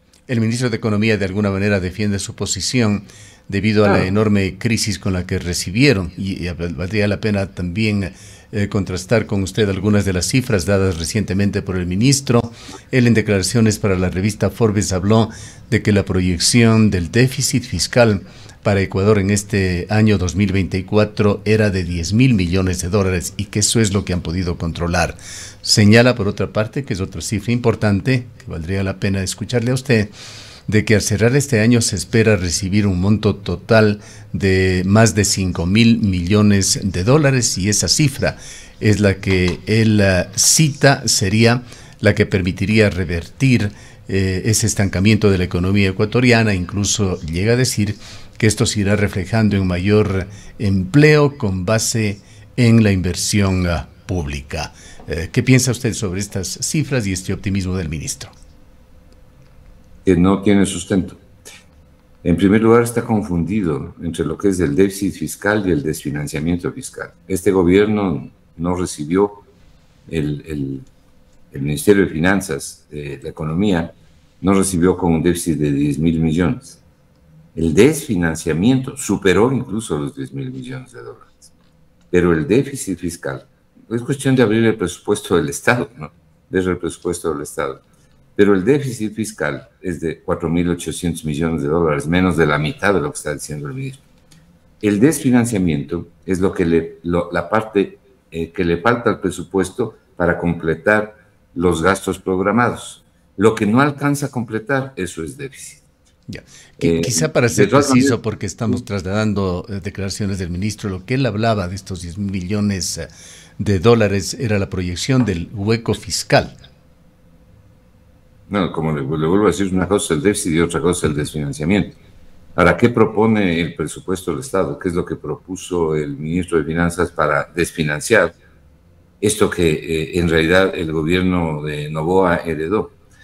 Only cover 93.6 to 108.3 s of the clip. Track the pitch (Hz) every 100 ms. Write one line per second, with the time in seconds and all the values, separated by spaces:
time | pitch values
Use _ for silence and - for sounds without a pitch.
93.6 | 71 131 135 135 _ _ _ - _ _
94.6 | _ _ 107 101 135 156 131 123 117 104
95.6 | 92 73 69 85 - _ - 90 95 -
96.6 | 85 82 - - 87 85 - 85 - 107
97.6 | - 101 92 - _ _ _ 82 82 -
98.6 | 87 85 117 123 117 95 92 87 80 95
99.6 | 92 - 117 - _ - 87 82 85 82
100.6 | 80 78 - 107 - - _ _ _ 85
101.6 | 90 80 87 98 - 87 90 92 95 110
102.6 | 117 - - - _ _ _ - 110 110
103.6 | 104 120 147 131 143 143 139 120 101 110
104.6 | 110 139 131 - 92 - 80 131 69 -
105.6 | - - _ _ _ _ - - - -
106.6 | - - - 82 82 - 156 156 120 110
107.6 | 101 131 139 127 139 113 110